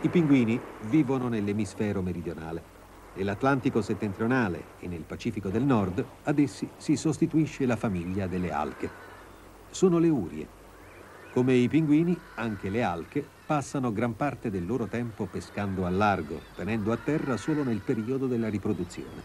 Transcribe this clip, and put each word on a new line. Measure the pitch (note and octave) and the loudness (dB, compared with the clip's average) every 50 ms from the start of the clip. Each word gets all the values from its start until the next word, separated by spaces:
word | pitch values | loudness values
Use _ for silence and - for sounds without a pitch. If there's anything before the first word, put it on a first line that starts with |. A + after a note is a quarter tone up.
| - | 0
I | D#3 | 4
pinguini | - F3+ E3 C#3+ C#3+ C3+ A#2+ A2 A2+ B2+ - - - - | 4 4 6 8 8 6 6 4 2 0 -2 -8 -14 -12
vivono | A2 G#2+ A#2 D#3 D3+ A#2+ C3+ C3 B2+ B2 | -6 2 4 4 4 4 2 0 0 0
nell'emisfero | A#2 A2 G2+ G2+ G2+ G#2+ G#2+ G2 - - A2 G#2 G2+ G2 | 0 0 0 0 0 0 -2 -2 -2 -2 -2 0 0 0
meridionale. | F#2 F2+ F2 F2 E2+ E2+ E2 E2 D#2+ D#2+ D#2+ E2 - - - - - - - - - - - | -2 -2 -4 -4 -4 -6 -8 -8 -8 -8 -8 -8 -10 -12 -20 -20 -20 -20 -20 -20 -20 -16 -8
Nell'Atlantico | F2+ F#2+ G2 G2 G2+ - C3+ C#3 C3+ A2 C3+ - A#2+ | -4 -4 -4 -2 0 2 2 2 2 0 0 0 0
settentrionale | G2+ - A2 F#2+ A2+ G#2 F#2+ - A2+ A2+ B2+ C3 A#2+ G2 E2+ D#2+ - - - - | 0 0 -2 -2 -2 -4 -2 -2 0 2 2 2 2 0 0 -4 -8 -14 -16 -12
e | - F2+ | -10 -8
nel | F2 E2 D#2 | -8 -8 -8
Pacifico | - F2+ F2 - B2 - G#2+ G2+ G2 | -10 -10 -6 -6 -4 -4 -4 -6 -2
del | F#2 A2+ B2+ | -2 0 2
Nord, | C#3+ C3 A2+ G2 F#2 F2+ G#2 B2+ - - - - | 4 4 4 4 2 0 -2 -4 -4 -8 -10 -4
ad | - D3+ C#3+ | -2 2 2
essi | D3 B2+ - - - - - | 2 2 0 -6 -10 -10 -10
si | - - - D#3 B2 | -14 -2 0 0 2
sostituisce | - D#3+ D3+ - - D#3 D#3 D#3 D#3+ C#3 - - C#3 | 2 -2 0 2 0 2 2 2 2 2 0 -2 0
la | A#2+ A#2+ G#2+ | 0 0 0
famiglia | - A#2+ G2 F2+ E2+ F2 F#2 G2+ G2 F2+ | 0 -2 -2 -2 -2 -2 -2 -2 -2 -2
delle | E2+ F#2 F2+ E2+ | -2 -2 -2 -2
alche. | D2+ D2 D2+ C#2+ - - - - - - - - - - - - - - - - - - - - | -2 -2 -2 -4 -4 -6 -8 -8 -8 -10 -20 -20 -20 -20 -20 -20 -20 -20 -20 -20 -20 -20 -20 -16
Sono | - - - F#3+ E3+ E3+ | -2 4 4 6 6 6
le | E3 E3+ | 6 4
urie. | D#3 C3 F2+ D#2 D2+ D#2 D2+ - - - - - - - - - - - - - - - - - | 4 2 0 -4 -6 -10 -10 -12 -14 -20 -20 -20 -20 -20 -20 -20 -20 -20 -20 -20 -20 -20 -20 -4
Come | - B2+ B2+ C3 C3 | 0 2 4 4 6
i | B2 B2 A#2 | 4 4 4
pinguini, | G2 D3+ D#3+ D3 D3 D3+ E3+ F3 F3+ - - - - | 4 4 4 6 4 4 6 4 0 -2 -2 -14 -8
anche | - A2+ A#2 G#2+ F#2 - G2 | -4 -4 -4 -4 -4 -4 -2
le | G2 A2+ B2 | -2 0 0
alche | G2 E2+ E2 D#2+ - - D3 C3+ - - - - | 0 -2 -2 -6 -6 -6 -6 -6 -6 -14 -20 -4
passano | - D#3 D3 C3+ - - D3 C3 B2 G#2+ | -2 -2 -2 -2 -2 -4 -2 -2 -2 0
gran | F#2+ A#2 A#2+ A2+ - | 0 0 -2 0 -2
parte | D3 C#3+ - - - B2 | -2 -4 -4 -4 -6 -4
del | G2 F#2+ E2+ | -4 -2 -2
loro | F2 A#2 C3 A#2 F#2+ | -2 -2 -2 -2 -2
tempo | - A#2 A#2+ A#2 G#2 - A2 | -4 -4 -6 -6 -6 -6 -8
pescando | F2+ - G2 F2+ - - - G2+ G2+ G2 F#2 F#2 | -6 -6 -10 -10 -8 -6 -6 -4 -2 -2 -2 0
a | F2+ | 0
largo, | F2+ F#2+ G#2+ G#2 G2 E2+ D#2+ C#2+ E2 D2 - - - - | 2 2 4 4 2 2 -2 -6 -8 -10 -12 -14 -12 -8
venendo | F2+ F#2 A2+ A2+ G2+ G#2+ | -6 -4 -2 -2 0 0
a | A#2 A#2 | -2 -2
terra | - - D3 - D3 C#3 B2+ G#2 | -2 -2 -2 -2 0 -2 -2 -2
solo | - - D#3 D3+ D3 | 0 -2 0 0 0
nel | B2+ A2+ G#2 | 0 -2 -2
periodo | - - C3+ A2+ A2 A2 C3+ C3 C3+ C3 | -2 -2 -2 -2 -2 -2 -2 -2 0 0
della | B2+ A2+ A2+ A2 | 0 0 0 0
riproduzione. | G#2 G#2 - A2 G#2 E2 F2+ F2 - - C2+ C2+ D2+ - - | -2 -2 -2 -2 -2 -2 -2 -8 -8 -12 -12 -12 -12 -16 -16